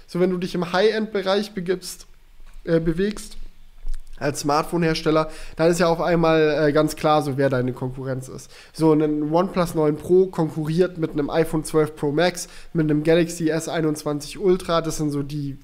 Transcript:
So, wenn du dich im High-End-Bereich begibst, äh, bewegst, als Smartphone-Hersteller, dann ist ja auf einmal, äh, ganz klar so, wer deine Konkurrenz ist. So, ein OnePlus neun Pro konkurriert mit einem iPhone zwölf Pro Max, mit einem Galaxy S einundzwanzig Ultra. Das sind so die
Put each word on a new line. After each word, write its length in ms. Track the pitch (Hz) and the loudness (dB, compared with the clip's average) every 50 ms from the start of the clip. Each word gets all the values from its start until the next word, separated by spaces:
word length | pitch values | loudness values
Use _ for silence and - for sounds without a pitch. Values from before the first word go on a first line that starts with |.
| - | -14
So, 140 | - - 175 | -8 -2 0
wenn 100 | 180 185 | 2 2
du 80 | 185 | 2
dich 160 | 180 185 180 - | 0 -2 -4 -4
im 180 | 185 170 175 | -4 -4 0
High-End-Bereich 840 | - 180 208 226 214 226 220 214 - 202 180 190 196 208 208 208 - | 2 2 2 2 2 0 -2 -2 -4 -2 0 0 0 0 -2 -4 -6
begibst, 520 | 190 175 175 180 180 - - - - - - - - - - - - - - - - - | -6 -4 -4 -4 -4 -6 -10 -14 -14 -18 -20 -20 -20 -20 -20 -20 -20 -18 -16 -16 -10 -2
äh, 140 | 180 165 165 | 0 0 2
bewegst, 580 | 165 170 156 170 196 214 208 - - - - - - - - - - - - - - - - - - - - - | 2 0 0 0 -2 -2 -4 -6 -10 -12 -10 -10 -10 -10 -12 -16 -20 -20 -14 -4 -2 -2 -2 -2 -4 -8 -8 -4
als 220 | - 147 139 - | -4 -4 -4 -2
Smartphone-Hersteller, 920 | - 135 143 156 160 - 175 170 170 160 160 165 - 160 151 156 156 156 - - - - - | -2 0 0 0 0 0 0 0 2 2 0 0 0 2 2 2 2 0 -6 -10 -12 -10 -2
dann 140 | - 160 170 | 2 2 2
ist 80 | 175 170 | 4 4
ja 80 | 180 | 2
auf 120 | 170 165 165 | 2 2 2
einmal, 680 | 151 170 175 170 165 160 160 160 156 151 147 147 156 | 2 2 2 4 4 4 4 4 4 4 4 4 2
äh, 40 | 147 | 4
ganz 240 | 139 151 156 151 - | 4 4 2 2 0
klar 280 | - - 156 151 151 143 | 0 2 4 4 4 2
so, 120 | 147 131 | 0 0
wer 140 | 139 139 135 | 0 2 2
deine 240 | 135 123 123 127 123 | 2 0 0 -2 -4
Konkurrenz 540 | - 131 131 127 135 131 135 131 131 127 - | -4 -6 -8 -6 -8 -6 -6 -6 -6 -8 -10
ist. 200 | - - - - - - - - | -14 -16 -16 -18 -20 -20 -20 -16
So, 220 | - - 160 160 156 | -2 2 4 6 6
ein 400 | 151 156 151 151 151 151 147 156 | 6 4 2 0 -2 0 2 2
OnePlus 400 | 170 190 190 - 190 175 165 - | 2 2 2 0 -2 -2 0 0
neun 220 | 160 156 151 151 | 0 2 2 0
Pro 300 | 151 - - 180 185 190 | -2 2 4 4 4 4
konkurriert 720 | 185 - - 165 151 127 160 151 151 160 175 180 180 180 | 4 0 -2 -2 -2 -2 -4 -4 0 2 2 0 0 0
mit 140 | 160 160 156 | -4 -6 -4
einem 180 | - 147 143 - | -2 -2 -2 0
iPhone 340 | - 165 165 - - 156 147 | 0 0 0 2 0 -2 -2
zwölf 280 | - - 156 151 151 156 | 0 0 0 0 0 -2
Pro 160 | - 156 147 | -4 -4 -2
Max, 360 | 139 160 175 180 175 175 - - - - - - - | 0 2 0 0 0 -4 -10 -14 -16 -18 -16 -6 -2
mit 160 | 165 156 151 | -2 0 0
einem 140 | 147 151 151 | 0 2 2
Galaxy 460 | 160 160 175 165 170 170 - 165 156 | 4 4 4 2 0 -2 -2 -2 -2
S 180 | 156 160 160 | -2 -2 -4
einundzwanzig 720 | 156 165 170 160 156 151 151 - 147 147 147 143 - - - | -4 -4 -2 -2 -2 -2 -2 -4 -6 -6 -6 -8 -10 -8 -2
Ultra. 420 | 208 185 180 185 - - 170 165 | 2 2 2 2 0 0 0 0
Das 160 | 156 160 131 | 0 -2 -2
sind 120 | 123 156 147 | -2 -2 -2
so 140 | 143 143 139 | -2 -4 -4
die 340 | 135 151 151 143 139 135 - | -6 -6 -6 -6 -6 -8 -12